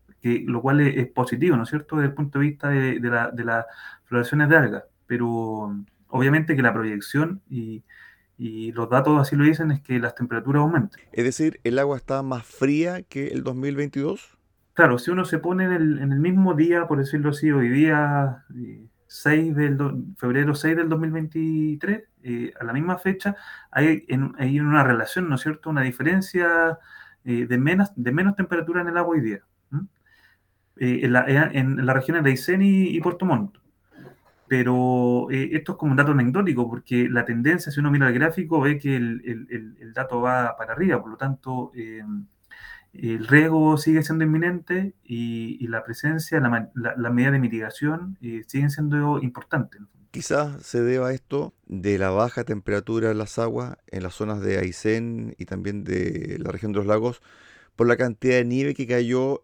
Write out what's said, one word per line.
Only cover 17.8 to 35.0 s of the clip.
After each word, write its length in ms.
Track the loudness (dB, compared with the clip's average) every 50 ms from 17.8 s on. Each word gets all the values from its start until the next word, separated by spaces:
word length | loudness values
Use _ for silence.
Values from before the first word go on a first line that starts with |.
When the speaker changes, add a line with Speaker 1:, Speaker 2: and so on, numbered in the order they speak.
| 4 4 4 4 2 2 2 2 0 0 -2 -6 _ -16 -14
Speaker 1:
eh, 300 | -14 -14 -14 -14 -18 -20 -20 _ _ _
seis 460 | _ -12 -2 0 2 4 4 2 2 0
del 200 | 2 2 2 2
do-, 220 | 0 0 -2 -2 -4 -8 -10 -8
febrero 380 | -4 -2 0 2 2 2 2 0
seis 220 | 0 0 0 2
del 100 | 2 0
dos 120 | 0 0 0
mil 120 | -2 -2
veintitrés, 920 | -2 -4 -4 -4 -4 -4 -2 -2 0 0 0 -2 -2 -4 -4 -4 -4 -4 -6 _ _ _ -10
eh, 300 | -8 -6 -6 -6 -8 -8 -10
a 40 | -8
la 100 | -4 -4
misma 240 | -2 -2 -2 -2
fecha, 380 | -2 0 -2 -2 -2 -2 -4 -4 -6 -10 -20 -20 -20 -14 _
hay 340 | 0 2 2 2 2 0 -2
en, 260 | -2 -2 -2 -2 -2 -4
hay 220 | -2 -2 0 0 2
una 240 | 2 4 4 6 6
relación, 440 | 4 4 2 0 -2 -4 -2 -2
¿no 80 | 0 -2
es 60 | -2
cierto?, 280 | -2 -4 -6 -6 -6 -4
una 120 | -2 -2
diferencia, 960 | -2 -2 -2 -2 0 2 2 2 2 0 0 0 2 2 4 4 2 2 0 -4 -10 -20 -20 -20 -20 -20 _ _ -6
eh, 220 | -4 -2 -2 0
de 100 | 0 2
menos, 320 | 2 2 4 4 2 2 0 -2
de 160 | -4 -2 0
menos 240 | 0 2 2 2 2
temperatura 460 | 0 -2 -2 -2 -2 -2 -2 -2 -2
en 60 | -2
el 100 | 0 0
agua 180 | 0 0 2 2
hoy 60 | 0
día, 200 | 0 -2 -4 -6 -10 _ _ _ _ _
¿m? 160 | -8 -8 -8 -8 _ _ _ _ _ _ _ _ _ _ _ _ _ _ _ _ _
Eh, 240 | -4 -2 0 0 2 2
en 100 | 2 2
la, 120 | 2 2
en, 520 | 4 2 2 2 2 0 0 0 0 0 0
en 60 | 0
la 80 | 0 2
región 300 | 0 0 0 0 2 2
de 60 | 2
Aysén 320 | 2 2 0 0 2 4
y, 260 | 4 4 4 4 2
y 140 | 2 0 -2
Puerto 240 | -2 -2 -2 -2 0
Montt. 320 | 0 0 0 -2 -4 -10 _ _ _ _ _ _ _ _ -20 -20 -20 -20 _ _ _ _ _ _
Pero, 840 | -2 0 2 2 2 2 2 2 2 2 2